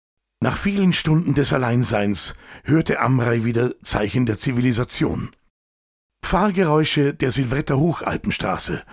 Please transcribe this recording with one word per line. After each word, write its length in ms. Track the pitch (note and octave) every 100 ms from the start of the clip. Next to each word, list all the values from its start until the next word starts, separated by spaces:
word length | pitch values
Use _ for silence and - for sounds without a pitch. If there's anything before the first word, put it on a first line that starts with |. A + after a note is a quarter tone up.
| _ _ _ _
Nach 140 | A#2 G#2+
vielen 380 | G3+ G3+ F3+
Stunden 400 | - D#3 D#3 E3+
des 180 | C#3+ C#3
Alleinseins 800 | C#3+ B2 A#2+ A#2 A2 G2+ G2 - - - -
hörte 340 | - D#3+ D#3 C#3
Amrei 460 | A#2 C3 A#2+ A#2
wieder 300 | A#2 A#2 A#2+ -
Zeichen 420 | - - G#2 B2+
der 140 | A#2 G2+
Zivilisation. 920 | C#3 B2 B2+ A#2 B2 - D#3 C3 - - _ _ _ _ _ _ _ _
Fahrgeräusche 880 | - F3+ G#3 F#3 E3 D3+ D3+ D3+ C#3+
der 180 | D#3+ C3
Silvretta 440 | C#3 B2 C3+ -
Hochalpenstraße 1080 | C3+ E3+ - - - - - - F2 - D#2 -